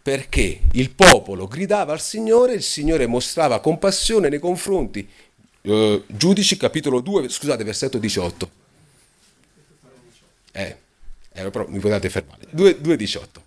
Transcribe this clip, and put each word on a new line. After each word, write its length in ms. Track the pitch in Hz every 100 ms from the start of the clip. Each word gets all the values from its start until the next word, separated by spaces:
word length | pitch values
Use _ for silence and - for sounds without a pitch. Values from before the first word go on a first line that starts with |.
perché 580 | - 135 - - 95 71 -
il 160 | 123 131
popolo 580 | - 185 123 - 95 95
gridava 460 | 131 190 208 156
al 80 | 160
Signore, 540 | - 214 220 233 247 214
il 80 |
Signore 440 | - - 147 160 120
mostrava 540 | 123 - - 151 110
compassione 640 | 156 160 196 190 - 220 156
nei 120 | 147
confronti. 680 | 175 180 - 185 113 104 98 - _ _ _ _ 101
Eh, 380 | 107 110 104 -
Giudici 500 | 104 165 196 196 -
capitolo 420 | 123 165 147 180
due, 300 | 147 196 127
scusate, 340 | - 143 120
versetto 340 | 107 104 135 120
diciotto. 540 | 104 101 87 - 87 _ _ _ _ _ _ _ _ _ _ 185 _ 156 127 127 120 _ _ _ _
Eh, 260 | - 95 - _ _ - - -
eh, 180 | - 95
però 160 | 113 -
mi 100 | 101
potete 300 | 104 104 92
fermare. 320 | 92 - - -
Due, 320 | 151 196 -
due 160 | 151 156
diciotto. 440 | 104 - - -